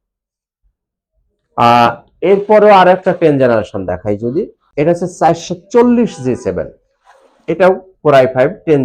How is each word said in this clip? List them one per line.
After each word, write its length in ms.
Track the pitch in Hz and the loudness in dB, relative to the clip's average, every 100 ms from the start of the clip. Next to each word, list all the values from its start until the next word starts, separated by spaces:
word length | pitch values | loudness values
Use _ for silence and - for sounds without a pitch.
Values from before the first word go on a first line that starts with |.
| _ _ _ _ _ _ _ _ _ _ _ _ _ _ _ - | _ _ _ _ _ _ _ _ _ _ _ _ _ _ _ -2
আহ, 340 | 120 120 117 - _ _ 175 | 2 4 2 -2 _ _ -2
এরপরেও 420 | 196 202 214 208 202 | 0 2 2 6 6
আর 80 | 180 | 4
একটা 240 | 185 190 175 | 2 -2 -2
টেন 140 | 160 143 | -2 0
জেনারেশন 380 | 131 113 95 101 92 | 0 0 -4 -8 -8
দেখাই 260 | 90 107 104 | -8 -6 -6
যদি, 180 | 117 143 233 _ _ - | -6 -6 -8 _ _ -4
এটা 120 | 151 | -2
হচ্ছে 160 | 175 180 - | -2 -6 -4
চারশো 360 | 165 170 - 180 _ | -2 -2 -6 -14 _
চল্লিশ 400 | 240 247 240 214 160 | 0 2 2 -2 -4
জি 100 | 127 117 | -6 -6
সেভেন, 240 | 98 87 73 - _ _ _ _ _ _ - | -6 -8 -10 -14 _ _ _ _ _ _ -10
এটাও 200 | 165 185 190 - _ | 0 0 0 -6 _
Core 160 | 151 139 | 0 2
i 20 | 127 | 2
five 180 | 131 139 202 - | 0 -2 -4 -2
টেন 140 | 147 | -2